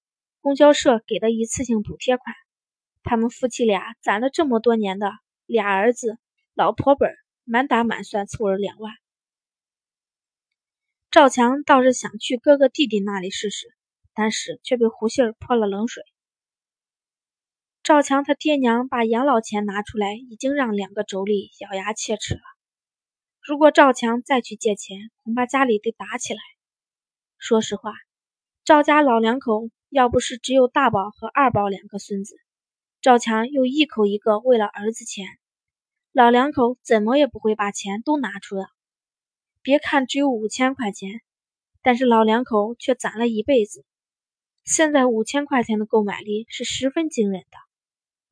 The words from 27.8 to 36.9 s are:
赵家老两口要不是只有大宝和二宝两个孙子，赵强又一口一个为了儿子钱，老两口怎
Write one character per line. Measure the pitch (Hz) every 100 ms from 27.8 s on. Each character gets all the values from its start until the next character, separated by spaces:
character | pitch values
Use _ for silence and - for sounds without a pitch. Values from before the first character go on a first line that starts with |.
| 214 - _ _ _ _ _ _
赵 | - 302
家 | 294 294
老 | 285 226
两 | 226 262
口 | 254 214 233 _ _
要 | 269 247
不 | 247
是 | - 247
只 | -
有 | 262 247
大 | 302 262
宝 | 220 202
和 | - 220
二 | - 269
宝 | 214 202
两 | 190 208
个 | 196
孙 | - 202
子， | 202 - _ _ _ _ _ _
赵 | 269 240
强 | 233 220 240
又 | 285 254
一 | 294
口 | 294 220 202
一 | 208
个 | 226 208
为 | 254 233
了 |
儿 | 208 - 208
子 | 226
钱， | 233 - 185 - _ _ _ _ _ _ _
老 | 269 240
两 | 240 277
口 | 294 240 254
怎 | -